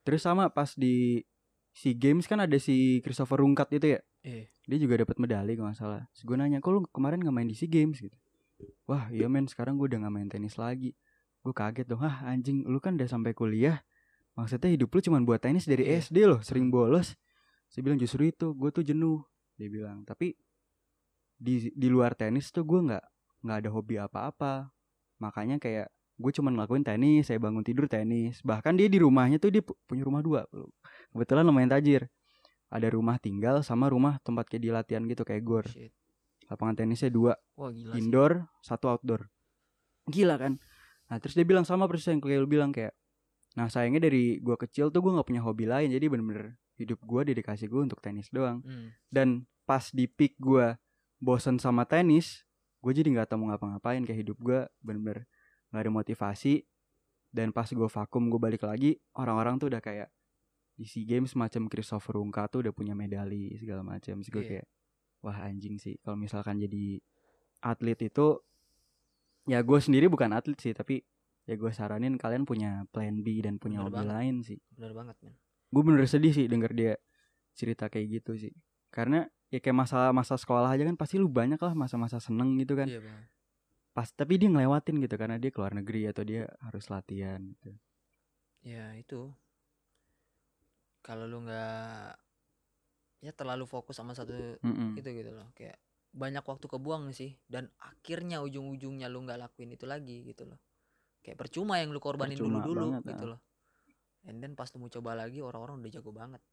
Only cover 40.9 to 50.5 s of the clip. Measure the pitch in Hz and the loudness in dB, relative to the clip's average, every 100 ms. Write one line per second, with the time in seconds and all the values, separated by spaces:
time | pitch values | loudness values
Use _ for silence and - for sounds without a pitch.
40.9 | _ _ 117 - 175 170 185 170 185 190 | _ _ -8 -2 2 6 6 4 2 2
41.9 | 170 156 156 139 139 135 147 143 139 110 | 0 0 0 2 0 4 2 2 -2 -6
42.9 | - _ _ _ _ _ - 117 123 120 | -10 _ _ _ _ _ -6 -4 0 0
43.9 | 147 165 131 120 104 120 117 117 - 147 | 4 4 4 2 0 -2 -2 -4 -2 2
44.9 | 165 185 180 135 120 113 110 110 127 151 | 2 2 2 0 -2 -2 -2 0 0 2
45.9 | 131 151 127 110 107 107 117 _ _ 110 | 2 2 0 -2 -6 -10 -16 _ _ -6
46.9 | 117 110 120 - 120 104 104 107 120 139 | -6 -2 0 0 -2 -4 -8 -4 -2 -2
47.9 | 104 101 101 101 131 131 120 127 127 113 | -4 -10 -10 -8 -4 -2 -4 -10 -16 -16
48.9 | 113 _ 135 131 123 127 _ - 135 - | -20 _ 2 4 2 -4 _ 0 0 0
49.9 | 131 123 _ 143 _ 131 | 0 -2 _ 2 _ 4